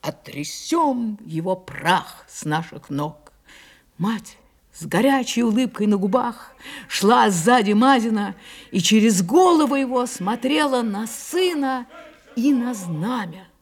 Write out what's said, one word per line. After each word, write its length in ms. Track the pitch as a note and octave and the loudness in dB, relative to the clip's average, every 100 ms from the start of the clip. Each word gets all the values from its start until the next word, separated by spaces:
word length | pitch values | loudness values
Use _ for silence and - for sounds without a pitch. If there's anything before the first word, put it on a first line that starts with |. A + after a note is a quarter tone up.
«Отрясем 1160 | D#3+ - - C3 D3+ - - E4 D#4 B3+ A3+ G#3 | -10 -12 -14 -12 -12 -12 -4 0 2 0 -4 -6
его 320 | - D#3+ E3+ F#3 | -8 -6 -4 -4
прах 680 | - - E3 F3+ - - - | -6 -6 0 0 -2 -20 -20
с 160 | - | -12
наших 460 | D#3 D3+ E3 - - | -4 -4 -4 -14 -10
ног!» 420 | C#3+ D3+ - - _ _ - - _ _ _ | -6 -6 -10 -20 _ _ -20 -20 _ _ _
Мать 400 | F#3+ A3 - - _ _ _ | -6 -6 -10 -20 _ _ _
с 140 | - D#3+ | -16 -4
горячей 560 | E3+ C4 C4+ A#3+ - | 2 2 2 0 -2
улыбкой 440 | A#3 G#3+ B3+ - G#3 | 0 0 -2 -2 0
на 100 | G3+ | 0
губах 560 | F#3+ B3 A#3+ - - _ - - - | 2 0 -2 -8 -20 _ -18 -18 -10
шла 420 | - G3 B3 A3 | 0 4 4 4
сзади 420 | F3+ E3 B3 G3+ | 2 4 4 4
Мазина 640 | G#3 C4 C4+ A3+ A3 G3+ F#3+ - - - | 4 4 4 2 -2 -4 -8 -18 -20 -4
и 100 | F#3+ | -2
через 420 | E3+ A3 A3 F#3+ | 2 4 4 2
голову 520 | F3 C#4+ F#4 E4 D4 | 2 4 6 6 4
его 320 | C#4 C4 B3+ A#3+ | 0 0 -2 -4
смотрела 760 | - F3+ A#3 C4 D4+ D4+ B3+ | -4 -4 -2 0 0 2 0
на 240 | A#3 G3 A3 | -2 -4 -8
сына 800 | - - E4+ F#4 D#4+ C#4 C4 A#3+ - - - _ - | -10 -6 -2 0 0 -2 -4 -8 -18 -20 -20 _ -2
и 160 | B3+ | 2
на 220 | C4+ A#3+ | 2 0
знамя. 760 | A3+ F3+ D#3 F#3+ B3 F#3 E3+ F#3 _ | -6 -6 -6 -4 -4 -8 -12 -20 _